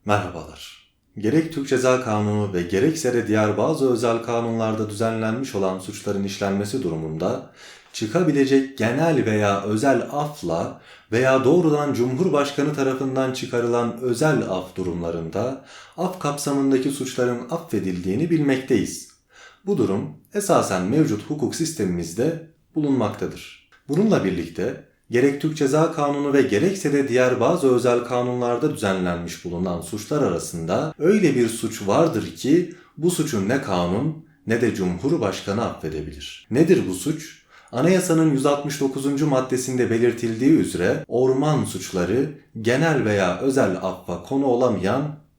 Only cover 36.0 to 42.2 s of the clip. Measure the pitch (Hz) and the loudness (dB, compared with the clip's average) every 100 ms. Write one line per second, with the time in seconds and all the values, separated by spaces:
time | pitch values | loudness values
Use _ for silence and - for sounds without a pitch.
36 | 78 73 - - - 113 165 160 92 92 | -10 -12 -16 -18 -4 2 4 4 2 -4
37 | 143 156 - - _ - - 117 156 185 | -4 -6 -8 -20 _ -20 -10 0 2 2
38 | 180 165 160 135 143 143 151 - 135 131 | 2 4 4 4 2 0 -2 -2 -2 -2
39 | 135 139 151 135 127 123 127 127 117 113 | -2 0 2 0 0 -2 -2 -2 0 2
40 | 120 110 117 113 131 156 92 85 90 147 | 2 2 -4 0 4 4 4 0 0 0
41 | 151 120 131 131 151 147 104 - - 92 | -2 0 2 2 2 2 0 -6 -6 -2
42 | 87 113 | 0 0